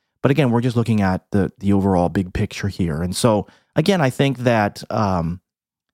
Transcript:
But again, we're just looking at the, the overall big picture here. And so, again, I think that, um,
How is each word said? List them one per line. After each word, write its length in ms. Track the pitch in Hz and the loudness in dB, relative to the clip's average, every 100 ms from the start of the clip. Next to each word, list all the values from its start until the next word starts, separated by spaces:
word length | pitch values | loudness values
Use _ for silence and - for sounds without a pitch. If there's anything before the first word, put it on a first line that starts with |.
| _ _ | _ _
But 100 | 131 | 0
again, 180 | 139 131 | 2 2
we're 120 | 117 | 2
just 140 | 123 117 | 0 0
looking 260 | 113 107 | 0 0
at 280 | 95 92 - | 0 -2 -2
the, 220 | 101 90 - | -2 -2 -2
the 140 | 98 | 0
overall 360 | 101 98 92 87 | 2 2 2 2
big 240 | 92 90 | 0 -4
picture 340 | - 104 - 101 | -4 -6 -4 -8
here. 340 | - 85 76 | -4 -4 -2
And 140 | 90 | -4
so, 320 | 95 120 104 - _ _ - | 0 2 0 -2 _ _ -2
again, 240 | 160 190 | 0 2
I 100 | 135 | 0
think 280 | - 139 123 | 0 -2 0
that, 440 | 123 113 101 - - | 0 0 0 -4 -8
um, 500 | 113 101 92 82 90 _ _ _ _ _ | -2 0 0 -4 -6 _ _ _ _ _